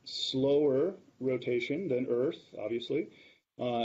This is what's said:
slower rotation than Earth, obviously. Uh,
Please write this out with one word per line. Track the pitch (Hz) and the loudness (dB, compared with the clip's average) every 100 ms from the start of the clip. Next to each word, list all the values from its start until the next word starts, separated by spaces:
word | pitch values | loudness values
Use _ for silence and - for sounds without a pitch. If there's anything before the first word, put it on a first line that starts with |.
| - | -12
slower | - - 131 139 143 147 131 170 196 - - | -8 -4 0 4 4 4 4 2 -2 -12 -6
rotation | 127 123 123 123 - 147 196 | -2 -2 0 -2 0 -4 0
than | 123 127 | 0 2
Earth, | 120 139 - - - | 2 0 -2 -10 -8
obviously. | 104 120 - 139 208 - - _ _ - | -4 -4 -2 -4 -4 -10 -20 _ _ -6
Uh, | 123 120 | -2 -2